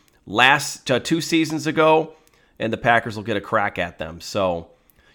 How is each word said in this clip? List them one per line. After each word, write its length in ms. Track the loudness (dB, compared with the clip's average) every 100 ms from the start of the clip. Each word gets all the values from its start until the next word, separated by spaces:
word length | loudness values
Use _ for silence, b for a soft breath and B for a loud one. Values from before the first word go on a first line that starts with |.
| b b -4
last, 640 | 4 6 4 0 -8 -2
uh, 100 | -2
two 200 | 0 -4
seasons 480 | 0 0 0 -2 -2
ago, 460 | 2 4 4 2 b b b b -8
and 120 | -6
the 60 | 0
Packers 380 | 2 2 2 -6
will 80 |
get 120 | -6 -6
a 60 |
crack 380 | -2 -2 -2 -2
at 180 | -6 -6
them. 240 | -12 -12
So 480 | -8 -2 -2 -2 -8 b b b b